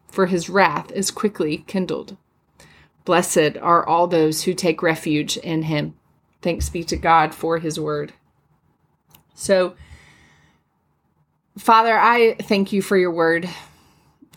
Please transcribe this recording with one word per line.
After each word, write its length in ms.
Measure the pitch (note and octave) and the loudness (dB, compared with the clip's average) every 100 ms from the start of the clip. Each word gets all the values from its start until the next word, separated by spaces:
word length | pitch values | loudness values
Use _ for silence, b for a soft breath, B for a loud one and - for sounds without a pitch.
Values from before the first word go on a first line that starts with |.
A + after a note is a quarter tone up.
| _ | _
for 180 | - F3+ | -2 0
his 240 | F#3 E3+ | -2 -2
wrath 420 | F#3+ F3 D#3+ - | 2 2 0 -8
is 180 | - F#3+ | -6 -6
quickly 540 | - G#3 - D#3 D#3 - | -4 -4 -2 -4 -6 -6
kindled. 520 | F#3+ F3 D3 - G3 _ _ _ _ b b b _ - | -6 -4 -6 -10 -18 _ _ _ _ b b b _ 0
Blessed 500 | F3 F3+ F3 D3+ - | 0 2 2 2 0
are 240 | F3 E3+ - | 2 2 2
all 200 | E3 F3 | 0 2
those 360 | E3+ D#3 D#3 | 2 0 0
who 100 | - | -4
take 300 | F3+ F3+ E3 | -2 -2 0
refuge 560 | E3+ D#3+ - D3 D3 - | 0 -2 -2 -2 -2 -8
in 240 | - D#3+ | -6 -4
him." 320 | D#3 D3+ D3+ - _ _ _ _ | -2 -4 -4 -10 _ _ _ _
Thanks 260 | F3+ E3 - | -4 -4 -4
be 160 | F3 | -6
to 120 | D#3+ E3 | -6 -2
God 380 | E3 E3 D#3 | 2 4 2
for 240 | - E3 E3 | -2 -4 -2
his 220 | D#3+ D#3 | -4 -6
word. 320 | D3+ D3 D3+ _ _ _ _ _ _ _ _ _ _ _ _ | -6 -6 -8 _ _ _ _ _ _ _ _ _ _ _ _
So, 400 | - - F#3+ F3+ - b b b b b b b b _ _ _ _ _ _ _ _ _ - | -10 0 2 2 -4 b b b b b b b b _ _ _ _ _ _ _ _ _ -4
Father, 420 | - A3+ A#3 A3 | 4 4 4 4
I 360 | G#3 A#3+ A3+ | 4 4 2
thank 380 | - G3+ G3+ G3 | 2 -2 0 0
you 100 | G3+ | -2
for 160 | F#3+ G3 | 0 2
your 120 | F3+ | 2
word. 380 | E3+ E3 E3 F3 B B B B B B B _ | 2 2 2 -4 B B B B B B B _